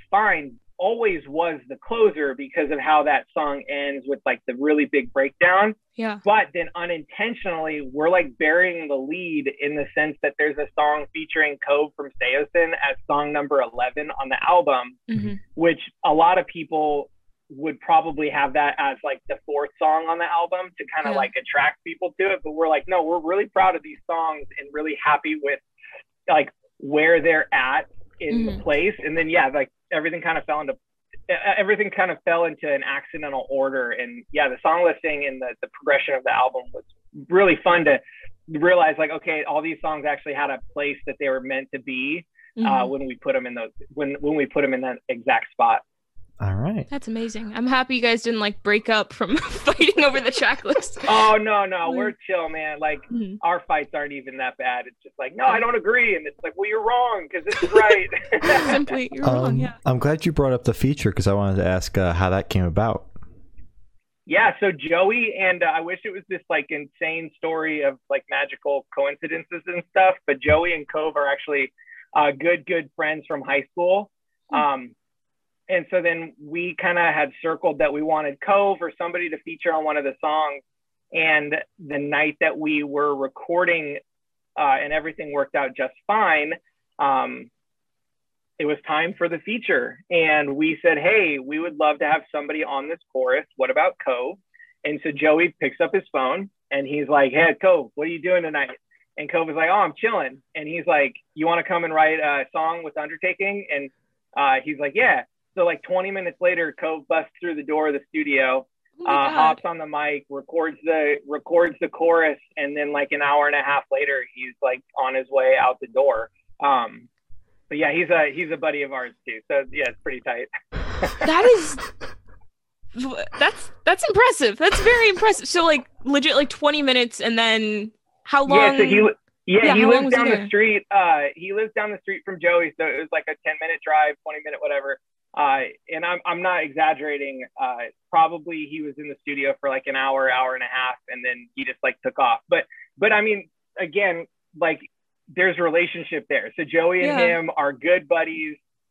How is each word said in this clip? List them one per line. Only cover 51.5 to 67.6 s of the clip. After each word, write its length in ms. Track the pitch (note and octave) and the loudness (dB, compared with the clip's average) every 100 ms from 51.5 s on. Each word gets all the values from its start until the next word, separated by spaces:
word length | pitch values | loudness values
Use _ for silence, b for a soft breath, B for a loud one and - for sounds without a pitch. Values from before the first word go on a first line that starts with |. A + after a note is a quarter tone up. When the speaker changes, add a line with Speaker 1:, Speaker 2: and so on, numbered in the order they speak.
| G#3 G3 | 2 2
Speaker 1:
no, 240 | F#3 E3 | -2 -2
Speaker 2:
Mm. 40 | - | -2
Speaker 1:
we're 160 | G#3+ - - | -4 -6 -4
chill, 220 | F3+ D#3+ | -2 -2
man. 300 | D#3+ D#3 D3+ | -6 -8 -4
Like, 240 | D#3 D3 - | -4 -4 -6
Speaker 2:
Mm-hmm. 240 | A#3+ G3 G#3 | -6 -6 -4
Speaker 1:
our 180 | E3+ F3 - | -2 -2 -2
fights 220 | D#3 C#3+ | -4 -2
aren't 200 | D3+ D3 | -6 -8
even 240 | C#3+ C3 C3 | -10 -12 -8
that 180 | B2+ B2 | -8 -4
bad. 300 | B2+ B2 B2 | -4 -4 -6
It's 100 | - | -16
just 120 | - - | -18 -10
like, 180 | B2+ G#3+ | -10 0
"No, 80 | |
I 160 | - A3+ | 2 2
don't 140 | A#3 | 2
agree." 420 | A#3 G3 B3 A3+ F#3 | 0 2 2 2 0
And 100 | - | -4
it's 120 | - | -10
like, 120 | D#3+ E3 | -10 -6
"Well, 100 | G#3 | -4
you're 140 | A3 | -2
wrong, 460 | A3 B3 B3 G#3 D#3+ | 0 2 0 -2 -6
'cause 140 | F#3 | -8
this 180 | G3+ - | -6 -4
is 80 | F4 | 2
right." 360 | A4 G#3+ F#4+ F#4 - - | 6 6 6 2 -6 -4
<laughs> 380 | A4+ D#4+ C#4 D4 | 0 2 4 4
Speaker 2:
Simply, 400 | C#4 C#4+ C4 B3 | 0 0 -4 -6
you're 140 | C4+ C4+ | -2 0
wrong, 200 | B2+ C3 | 2 0
Speaker 3:
Um, 80 | C3 | 0
Speaker 2:
yeah. 160 | D3 - | -2 -4
Speaker 3:
I'm 140 | - B2 | -2 0
glad 260 | C#3+ D#3 | 0 0
you 80 | F3 | 0
brought 220 | D3+ C3+ | 2 2
up 100 | B2 | 2
the 80 | - | 0
feature 400 | - C3 D3 G#2+ | 0 0 2 0
'cause 140 | - G2 | 0 2
I 80 | |
wanted 220 | G2+ G2+ F#2+ | 2 2 2
to 100 | F2+ | 2
ask, 320 | F#2 - G#2 | 0 0 0
uh, 160 | F2+ | 2
how 160 | E2+ F#2 | 2 2
that 180 | F#2+ - | 0 0
came 160 | F#2+ | 0
about. 460 | F2 F#2 A2+ - - - - - - - - - - _ _ _ | 0 2 0 -2 -8 -14 -14 -16 -18 -16 -16 -18 -20 _ _ _
Speaker 1:
Yeah, 300 | - A3+ D4+ - | -2 2 2 2
so 120 | G3+ | 0
Joey 640 | D3+ D#3 E3+ F#3+ A#3+ A3+ F#3+ | -2 -2 2 2 2 0 0
and, 240 | F#3+ F3+ | 0 2
uh, 40 | E3+ | 0
I 140 | G3+ | 0
wish 180 | - C#4 | -4 -8
it 60 | G#3+ | -10
was 120 | F#3+ - | -12 -10
this, 120 | F3+ - | -10 -4
like, 220 | D#3 C#3 | -4 -4
insane 640 | D3 C#3+ _ D#3+ E3 D#3+ - | -8 -10 _ -6 -6 -10 -8
story 460 | E3 D#3+ | -6 -4